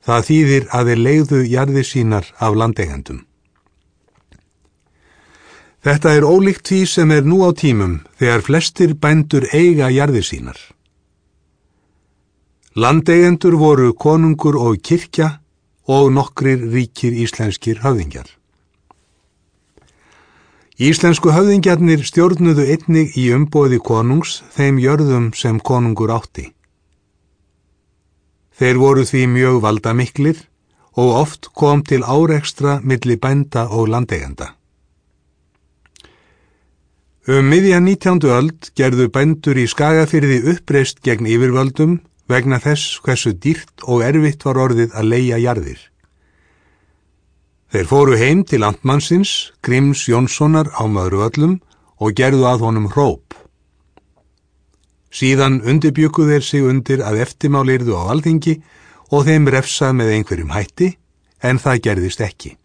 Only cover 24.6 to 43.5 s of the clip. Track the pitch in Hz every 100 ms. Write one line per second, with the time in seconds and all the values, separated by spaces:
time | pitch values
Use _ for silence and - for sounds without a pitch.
24.6 | 139 135 127 151 147 127 117 - 120 110
25.6 | - 127 117 110 113 117 - - 67 _
26.6 | _ _ _ _ _ _ _ _ _ _
27.6 | _ _ _ _ _ _ _ _ _ _
28.6 | 127 127 135 135 123 135 127 123 127 127
29.6 | 107 107 117 117 123 - 143 160 - _
30.6 | _ _ _ - 123 120 147 - - -
31.6 | 147 147 147 135 127 139 160 151 147 -
32.6 | 143 143 131 127 123 117 131 139 139 123
33.6 | 113 110 110 117 120 87 69 67 - _
34.6 | _ _ _ _ _ _ _ _ _ _
35.6 | _ _ _ _ - _ _ _ _ _
36.6 | _ _ _ _ _ _ - 135 135 165
37.6 | 196 180 180 196 185 180 147 123 151 160
38.6 | - - 131 123 123 135 147 156 151 131
39.6 | 117 - 147 160 156 160 143 131 123 175
40.6 | - 139 131 - 127 113 113 113 127 123
41.6 | 135 135 156 175 _ _ _ 127 131 127
42.6 | 147 147 - - - 127 120 90 135